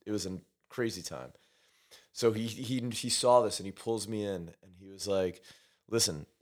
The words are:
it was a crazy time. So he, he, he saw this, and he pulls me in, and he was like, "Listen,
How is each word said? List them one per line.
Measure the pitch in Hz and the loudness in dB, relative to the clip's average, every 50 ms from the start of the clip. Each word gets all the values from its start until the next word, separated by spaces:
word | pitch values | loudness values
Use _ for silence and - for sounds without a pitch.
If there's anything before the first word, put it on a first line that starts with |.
| _ | _
it | 104 | -4
was | 107 104 92 | -2 -2 -2
a | 95 92 90 - _ _ _ _ _ | -4 -6 -8 -10 _ _ _ _ _
crazy | - - 123 113 95 90 | -4 -2 -2 -2 -2 -6
time. | 82 - 80 65 64 62 - _ _ _ _ _ _ _ _ _ _ _ - - - _ | -10 -10 -10 -10 -10 -12 -16 _ _ _ _ _ _ _ _ _ _ _ -20 -20 -20 _
So | _ - 120 117 | _ 2 2 2
he, | 110 110 113 | 4 2 -4
he, | 113 104 - 127 120 131 127 117 123 | -4 -6 -6 -4 -4 -2 -2 -2 -4
he | 113 - - 123 | -6 -4 -2 -2
saw | - - - 123 123 123 | -2 2 6 8 8 8
this, | 117 104 98 - | 8 4 0 -2
and | 101 | -6
he | 98 | -8
pulls | 95 - - 117 113 110 98 107 | -10 -6 -4 -2 -2 -2 -2 -4
me | 113 107 104 | -4 -4 -2
in, | 101 98 90 82 85 82 _ | -2 -4 -4 -6 -10 -14 _
and | - 95 90 90 | -20 -20 -20 -20
he | 98 98 | -20 -18
was | 98 95 95 | -12 -8 -2
like, | 101 98 95 95 90 87 - - - - - _ _ _ _ _ - | 2 2 4 4 2 0 -4 -14 -20 -20 -20 _ _ _ _ _ 0
"Listen, | 107 113 110 - 82 73 73 - _ _ | 2 2 2 2 0 -4 -8 -12 _ _